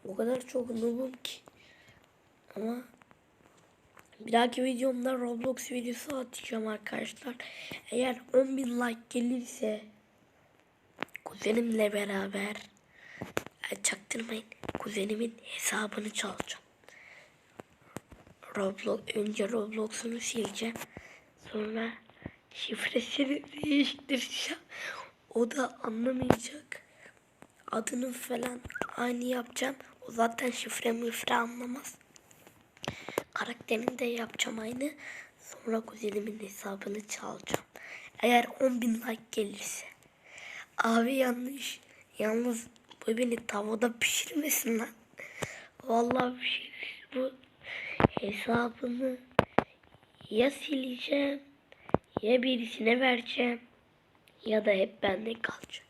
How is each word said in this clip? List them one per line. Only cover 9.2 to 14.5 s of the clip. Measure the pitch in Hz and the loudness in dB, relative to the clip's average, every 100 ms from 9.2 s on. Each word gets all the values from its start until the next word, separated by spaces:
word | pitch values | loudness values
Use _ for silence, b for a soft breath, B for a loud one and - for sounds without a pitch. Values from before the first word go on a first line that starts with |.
| 240 254 240 - 220 214 - - _ _ _ _ _ _ _ _ _ - - - | 2 0 -4 -4 -2 -2 -8 -20 _ _ _ _ _ _ _ _ _ -8 -8 -8
kuzenimle | - 196 202 220 233 220 208 | -14 -4 2 4 4 4 4
beraber, | 208 202 196 196 196 202 208 - _ _ B B B B - - _ - | 4 0 0 0 -2 -2 -4 -10 _ _ B B B B -6 -6 _ -8
e, | 196 | 0
çaktırmayın, | - - - 233 226 220 - | 0 0 -6 -6 -4 -6 -8